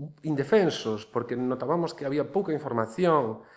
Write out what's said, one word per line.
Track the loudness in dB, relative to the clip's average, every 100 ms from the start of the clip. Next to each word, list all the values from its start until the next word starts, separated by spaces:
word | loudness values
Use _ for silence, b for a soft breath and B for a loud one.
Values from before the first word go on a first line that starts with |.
| -14 -10
indefensos, | -4 -2 4 4 4 0 -4 -4 -4
porque | -6 -4 -4
notábamos | -2 -2 -2 0 -2
que | -4 -4
había | -2 -2
pouca | -2 -2
información, | -4 -2 -2 -2 2 4 4 2 -4 B